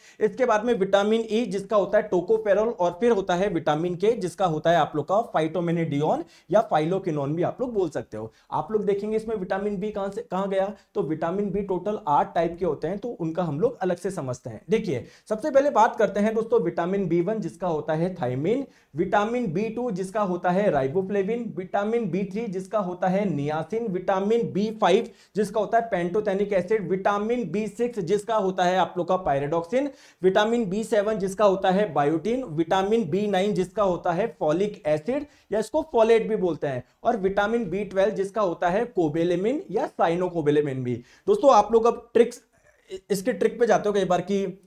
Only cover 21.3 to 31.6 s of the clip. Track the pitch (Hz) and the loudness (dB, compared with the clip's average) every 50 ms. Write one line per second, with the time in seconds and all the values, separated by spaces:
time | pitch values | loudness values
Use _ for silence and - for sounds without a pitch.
21.3 | 233 240 233 202 143 175 190 - - 202 202 214 233 240 226 175 156 196 202 190 | -2 -4 -6 -6 -8 -10 -8 -4 -2 -2 0 0 0 -2 -2 -2 -2 -2 -4 -4
22.3 | 185 220 233 214 175 190 185 - 226 214 190 180 180 180 190 185 185 196 208 180 | -4 -6 -6 -6 -6 -8 -6 -4 -2 -2 -2 -2 -4 -2 0 0 2 2 0 0
23.3 | 151 143 139 147 151 160 156 - 220 226 240 220 175 185 - - 190 190 196 208 | -2 -2 -2 -2 -2 -4 -4 -4 -4 -4 -4 -4 -4 -2 -2 0 0 0 2 2
24.3 | 226 233 220 143 131 185 214 220 214 - 208 175 180 226 220 - - _ _ _ | 2 2 2 0 -2 -2 -2 -2 0 2 4 4 4 4 2 -2 -8 _ _ _
25.3 | - 190 214 - - 220 196 190 226 233 233 233 196 175 175 180 175 214 208 214 | -4 -2 -2 -2 0 -2 0 2 2 0 2 0 -2 -2 -2 -2 -2 -2 0 0
26.3 | 190 196 202 196 202 185 - 185 220 214 180 151 190 190 190 - 202 202 208 220 | 0 0 0 0 0 0 0 0 0 -2 0 -2 -2 0 0 0 0 0 0 0
27.3 | 247 247 226 156 160 208 220 208 - - 240 233 233 214 175 156 208 202 - - | -2 -2 -2 -2 -2 -2 -4 -4 -4 -4 -4 -2 -2 -4 -2 0 0 -2 0 0
28.3 | 220 214 190 190 185 185 180 180 185 185 170 - - 175 170 - 185 180 190 156 | 0 0 0 0 0 2 2 2 2 2 0 0 -2 -4 0 0 0 0 2 0
29.3 | 139 139 127 - 165 165 170 - 240 262 285 277 - - - - _ _ 180 185 | 0 0 0 0 -2 -2 -2 -2 -2 -2 -2 -2 -6 -12 -20 -20 _ _ 0 2
30.3 | 190 214 208 220 233 240 226 175 185 214 - - 233 208 196 214 220 196 196 185 | 4 4 2 2 2 0 0 0 -2 -4 -2 0 0 2 2 2 0 -2 -2 -4
31.3 | 190 - 214 202 185 190 | 0 2 2 2 2 2